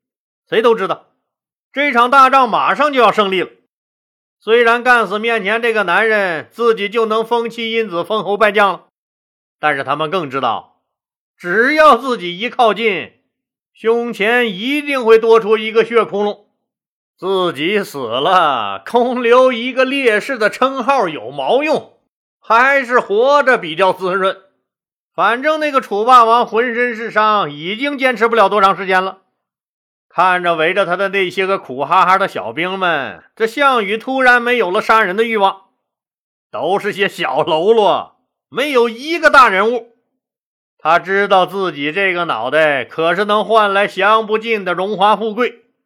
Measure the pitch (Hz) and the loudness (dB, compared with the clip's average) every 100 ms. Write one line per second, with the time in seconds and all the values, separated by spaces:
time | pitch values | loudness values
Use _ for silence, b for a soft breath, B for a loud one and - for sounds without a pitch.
0 | _ _ _ _ _ 208 254 214 185 147 | _ _ _ _ _ 0 2 2 -2 -6
1 | _ _ _ _ _ _ _ 262 285 233 | _ _ _ _ _ _ _ -4 0 2
2 | 247 277 262 269 240 165 139 190 294 262 | 4 6 6 4 2 0 0 0 0 2
3 | 214 214 196 185 156 - _ _ _ _ | 4 4 0 -2 -4 -10 _ _ _ _
4 | _ _ _ _ 208 233 233 240 247 240 | _ _ _ _ 0 2 4 2 2 2
5 | 196 208 233 226 190 226 233 214 180 180 | 2 -4 -2 -2 -2 -2 0 -2 0 0
6 | 226 214 190 156 - - 233 196 202 233 | 2 0 -2 -4 -10 -2 0 0 -2 -2
7 | 220 220 220 240 233 226 226 226 214 170 | -2 -2 -2 -2 -4 -8 -4 -4 -4 -6
8 | - 220 175 202 214 208 196 170 _ _ | -4 -4 -4 0 0 2 0 0 _ _
9 | _ _ _ _ _ _ 151 139 131 143 | _ _ _ _ _ _ -4 -2 -4 -4
10 | 156 185 143 135 123 98 - _ _ _ | -4 -4 -6 -4 -4 -4 -10 _ _ _
11 | _ _ _ _ 175 196 254 302 311 233 | _ _ _ _ -4 0 0 4 6 4
12 | 269 226 175 175 226 - 226 196 226 175 | 0 -6 -6 -8 -6 0 2 2 -2 -4
13 | 104 _ _ _ _ _ _ _ 220 233 | -8 _ _ _ _ _ _ _ -2 -2
14 | 240 214 202 247 233 185 240 294 294 269 | -2 -2 0 0 -2 -4 -6 -4 -4 -2
15 | 220 226 226 226 196 220 220 220 208 233 | 4 4 6 4 4 0 0 -2 0 0
16 | 202 202 208 - _ _ _ _ _ _ | 0 -2 -4 -6 _ _ _ _ _ _
17 | _ _ 180 190 175 131 165 208 185 139 | _ _ -4 -2 -2 -2 -2 -2 -4 -8
18 | 117 123 160 185 156 127 101 95 - 240 | -6 -2 2 2 2 0 -4 -8 -4 -2
19 | 247 247 233 247 262 233 247 247 262 277 | 0 0 2 4 4 0 -4 -2 -2 0
20 | 254 208 202 254 208 - 262 269 233 277 | 0 0 -2 -2 -2 0 -2 -2 -2 0
21 | 180 139 110 143 135 247 311 269 - _ | -2 -6 -10 -6 0 0 0 -2 -6 _
22 | _ _ _ _ - 226 262 277 240 247 | _ _ _ _ 0 2 4 2 0 0
23 | - 208 262 285 254 233 165 156 190 180 | 0 0 4 4 4 0 -2 0 0 0
24 | 185 190 190 - _ _ _ _ _ _ | -4 -2 -2 -4 _ _ _ _ _ _
25 | _ - 190 240 294 311 302 269 - 202 | _ -2 -2 0 -2 -2 -2 -2 -2 -2
26 | 226 254 226 240 226 214 247 233 247 220 | 4 6 6 4 2 -2 -2 -2 -4 -4
27 | 226 202 214 208 156 147 165 214 285 277 | -4 0 2 0 -2 -8 -10 -6 -6 -2
28 | 262 220 233 226 196 208 196 180 190 185 | -2 0 0 2 2 4 2 2 0 0
29 | 190 - _ _ _ _ _ _ _ _ | -2 -8 _ _ _ _ _ _ _ _
30 | _ - 185 180 175 165 160 185 170 180 | _ -2 0 0 0 0 0 0 -2 -2
31 | 196 196 185 190 190 196 - 127 143 185 | -2 -2 -2 -2 -4 -4 -6 -8 0 2
32 | 180 190 190 127 101 123 180 190 180 151 | 2 0 -2 -6 -8 -6 -6 -4 -2 -2
33 | 117 85 _ - 220 285 277 247 196 214 | -6 -12 _ -6 -4 0 0 0 -2 -6
34 | 254 262 254 240 240 240 180 202 214 220 | -4 0 4 4 2 0 0 -2 2 2
35 | 196 196 233 220 190 - _ _ _ _ | 2 0 -2 0 0 -2 _ _ _ _
36 | _ _ _ _ _ 104 151 196 202 180 | _ _ _ _ _ -8 -4 -2 -4 -4
37 | 196 - 147 135 160 160 190 233 190 131 | -6 -4 -4 -2 -2 0 2 4 2 0
38 | 90 _ _ _ _ 160 294 254 233 226 | -4 _ _ _ _ -6 -2 0 0 -2
39 | 294 330 311 285 233 190 214 240 - _ | -6 0 4 6 6 4 0 -2 -8 _
40 | _ _ _ _ _ _ _ _ 156 170 | _ _ _ _ _ _ _ _ 0 0
41 | 165 196 202 190 165 196 180 143 147 175 | 0 -2 2 2 0 -2 -6 -4 -4 -2
42 | 196 175 165 117 123 151 151 139 113 - | -2 -2 -4 -4 -2 2 2 0 -4 -2
43 | 165 175 208 214 190 220 202 196 202 185 | -2 0 0 -2 2 2 2 0 -2 0
44 | 196 220 214 220 226 214 180 175 196 185 | 2 2 0 -4 -2 -4 -2 -4 -4 0
45 | 202 196 226 208 240 - _ _ | 2 2 -2 -4 -4 -6 _ _